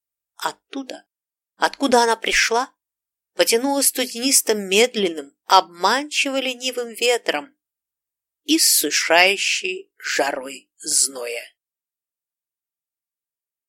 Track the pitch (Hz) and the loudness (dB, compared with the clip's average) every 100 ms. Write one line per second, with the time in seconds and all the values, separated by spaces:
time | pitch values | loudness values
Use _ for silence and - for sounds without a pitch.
0 | _ _ _ - - - _ 269 262 - | _ _ _ -10 -8 -8 _ -12 -12 -14
1 | - _ _ _ _ _ 160 - 277 240 | -18 _ _ _ _ _ -4 0 2 4
2 | 233 220 - - - 226 269 _ _ _ | 4 0 -2 0 0 0 -4 _ _ _
3 | _ _ _ - 175 226 269 277 - - | _ _ _ -2 2 2 2 0 0 -2
4 | 254 233 262 262 - 214 196 196 247 233 | -4 -4 0 0 2 -2 0 2 2 2
5 | 190 160 139 _ - 190 170 175 190 247 | -2 -4 -10 _ 2 4 4 0 0 0
6 | 294 - 285 269 262 247 254 247 240 214 | -2 -4 -2 -2 -4 -4 -6 -6 -8 -2
7 | 240 240 - 147 143 _ _ _ _ _ | 0 0 0 -4 -6 _ _ _ _ _
8 | _ _ _ _ - 320 - - 147 - | _ _ _ _ 0 2 4 2 0 -2
9 | - 165 185 196 - - 190 185 - _ | 2 4 4 2 -2 -4 -6 -10 -14 _
10 | - - 135 131 131 131 - _ 156 - | -6 -2 -2 -4 -10 -16 -20 _ -4 -2
11 | - 131 120 117 - _ _ _ _ _ | -2 -4 -10 -10 -14 _ _ _ _ _
12 | _ _ _ _ _ _ _ _ _ _ | _ _ _ _ _ _ _ _ _ _
13 | _ _ _ _ _ _ | _ _ _ _ _ _